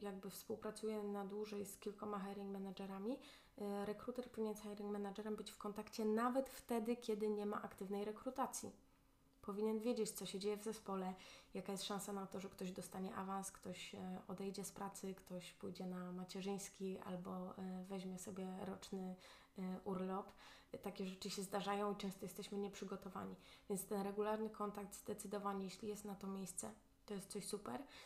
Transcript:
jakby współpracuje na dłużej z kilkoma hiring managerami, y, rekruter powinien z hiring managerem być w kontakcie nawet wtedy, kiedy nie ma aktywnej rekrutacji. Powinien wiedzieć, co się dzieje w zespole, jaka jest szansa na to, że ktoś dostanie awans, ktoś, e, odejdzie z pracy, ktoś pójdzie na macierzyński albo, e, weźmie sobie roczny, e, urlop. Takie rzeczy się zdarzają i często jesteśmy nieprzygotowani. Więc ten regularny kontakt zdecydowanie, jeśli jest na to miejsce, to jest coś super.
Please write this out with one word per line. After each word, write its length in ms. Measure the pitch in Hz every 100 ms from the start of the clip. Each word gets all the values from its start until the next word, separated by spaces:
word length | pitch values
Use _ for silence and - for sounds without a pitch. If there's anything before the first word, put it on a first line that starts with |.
jakby 280 | 202 190 190
współpracuje 720 | - - 214 214 214 214 214
na 220 | 208 202
dłużej 420 | 196 208 208 202 202
z 120 | -
kilkoma 420 | 208 202 208 202
hiring 320 | 196 202 196
managerami, 600 | 196 196 185 190 190 208 269 - - - -
y, 280 | 202 202 202
rekruter 440 | 208 - 247 240
powinien 240 | - 220
z 60 | 208
hiring 320 | 208 208 208
managerem 440 | 208 202 196 214 214
być 140 | 202
w 80 | -
kontakcie 460 | 208 208 214 -
nawet 460 | 220 220 247 262 269
wtedy, 460 | - - 233 220 240
kiedy 320 | - 208 214
nie 180 | 208 208
ma 160 | 208
aktywnej 420 | 202 - 196 202
rekrutacji. 680 | 208 214 262 254 - - 208 - - - - - - - -
Powinien 320 | 196 220 220
wiedzieć, 320 | 233 220 208
co 160 | - 190
się 120 | 190
dzieje 180 | 202 208
w 60 |
zespole, 520 | 214 214 - 190 185 190 - - -
jaka 180 | 196 190
jest 120 | 190
szansa 280 | - 202 208
na 140 | 202 190
to, 140 | 196
że 80 | 190
ktoś 240 | - 185
dostanie 420 | 190 175 185 185
awans, 380 | - 190 196 190
ktoś, 420 | - 190 175 -
e, 280 | 202 185 185 -
odejdzie 360 | 185 196 196
z 80 | 190
pracy, 420 | - 196 - 190
ktoś 380 | 190 - 180 170
pójdzie 340 | - 196 180 185
na 260 | 180 180
macierzyński 840 | 180 180 190 196 196 - - 190 185
albo, 600 | 196 180 185 185 185 -
e, 260 | 185 185 185
weźmie 300 | 196 185 185
sobie 380 | - 190 190 185
roczny, 520 | 190 190 - 190 185 180 - - - -
e, 220 | 185 185
urlop. 480 | 202 185 185 190 202 - - - - -
Takie 240 | 202 196 190
rzeczy 240 | 190 202
się 120 | 202
zdarzają 500 | 190 202 190 202 208
i 40 | 202
często 280 | 196 -
jesteśmy 340 | 185 - 196 202
nieprzygotowani. 800 | 202 - 196 196 190 196 190 185 - - -
Więc 180 | 196 -
ten 160 | 202
regularny 480 | 196 202 208 214 220
kontakt 440 | 214 208 202 196
zdecydowanie, 720 | - - 208 196 202 202 196
jeśli 240 | 190 - 208
jest 160 | 208
na 100 | 208
to 120 | 196 196
miejsce, 440 | 196 185 - 220 214 - - -
to 80 |
jest 160 | 196 190
coś 160 | 208 -
super. 360 | 208 226 254 277 -